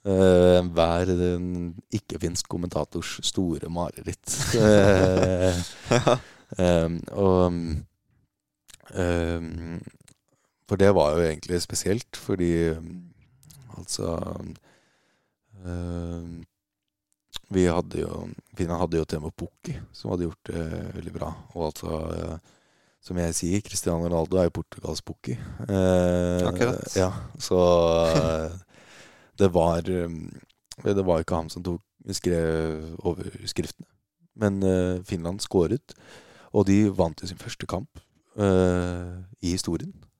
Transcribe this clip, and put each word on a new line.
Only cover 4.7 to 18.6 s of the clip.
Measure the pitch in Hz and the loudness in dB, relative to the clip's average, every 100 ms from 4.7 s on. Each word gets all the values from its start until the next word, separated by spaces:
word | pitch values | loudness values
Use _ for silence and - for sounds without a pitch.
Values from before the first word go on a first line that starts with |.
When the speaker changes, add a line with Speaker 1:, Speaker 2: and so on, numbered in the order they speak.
| 104 98 95 92 92 92 92 92 87 87 - - | 8 8 6 6 4 2 2 2 0 -6 -12 0
Speaker 2:
<laughs> | |
Ja. | 120 - 123 - - _ - | 2 4 2 -2 -20 _ 0
Speaker 1:
ehm, | 90 85 82 85 - | 4 4 2 -4 -8
og, | - 98 92 90 87 82 76 - _ _ _ _ _ _ _ _ - - | 0 4 6 4 0 -4 -6 -8 _ _ _ _ _ _ _ _ -20 -12
ehm, | 95 87 87 85 85 82 82 82 85 - _ _ _ _ _ _ _ - | -4 0 0 -2 -4 -6 -10 -10 -12 -14 _ _ _ _ _ _ _ -6
for | 95 | 4
det | 98 | 6
var | 95 73 80 | 6 4 4
jo | |
egentlig | 82 76 - 87 | 0 -2 -4 -4
spesielt, | - - 90 110 - - | -4 -4 -2 -4 -4 -12
fordi, | - 95 87 85 82 80 82 90 175 _ _ _ - - - - | -6 0 2 2 0 -2 -10 -16 -18 _ _ _ -20 -20 -20 -18
altså, | - - 95 85 90 90 - - _ _ _ _ _ _ _ _ _ 98 | -10 -6 -4 -4 -6 -10 -12 -16 _ _ _ _ _ _ _ _ _ -14
ehm, | 90 87 87 87 85 85 85 85 82 _ _ _ _ _ _ _ _ - _ | -10 -6 -6 -6 -6 -8 -12 -14 -18 _ _ _ _ _ _ _ _ -16 _
vi | 95 90 | 2 4
hadde | 85 - 82 | 2 -2 -6
jo, | 82 85 90 - _ | -6 -8 -12 -16 _
Finland | - | -6